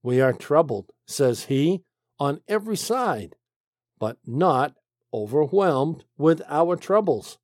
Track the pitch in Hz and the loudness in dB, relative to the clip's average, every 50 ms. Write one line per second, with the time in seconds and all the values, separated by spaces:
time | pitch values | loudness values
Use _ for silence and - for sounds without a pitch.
0 | - 123 123 127 131 131 123 - - - 147 156 165 139 120 101 - _ _ _ | -2 2 2 4 4 4 2 -2 -2 2 4 4 4 2 -2 -8 -8 _ _ _
1 | _ - - - 143 127 117 110 - - 139 135 143 165 190 180 _ _ _ _ | _ -14 -2 0 0 0 0 -2 -4 -2 0 0 2 0 0 -2 _ _ _ _
2 | _ _ _ _ 143 143 143 - _ - 208 214 202 220 214 - - - 226 262 | _ _ _ _ -4 -4 -4 -6 _ -4 -4 -4 -2 -4 -6 -6 -4 -4 -2 -2
3 | 247 214 147 110 95 80 - _ _ _ _ _ _ _ _ _ _ _ _ _ | 0 -2 -2 -4 -8 -12 -16 _ _ _ _ _ _ _ _ _ _ _ _ _
4 | 113 107 120 _ _ - 120 139 180 185 143 127 135 139 _ _ _ _ _ _ | -6 -6 -6 _ _ -8 -4 0 2 2 2 2 0 -2 _ _ _ _ _ _
5 | _ _ - 113 104 104 120 151 156 139 185 196 196 180 143 131 139 156 165 - | _ _ -8 -6 -6 -2 0 0 0 2 2 2 2 2 2 2 0 -2 -4 -8
6 | - _ _ - 143 160 165 160 - - 147 151 170 170 180 - - - 190 214 | -14 _ _ 0 2 2 2 2 -2 -4 0 0 2 2 0 -4 -2 0 0 2
7 | 214 175 135 107 - - - _ | 2 2 -2 -2 -4 -12 -20 _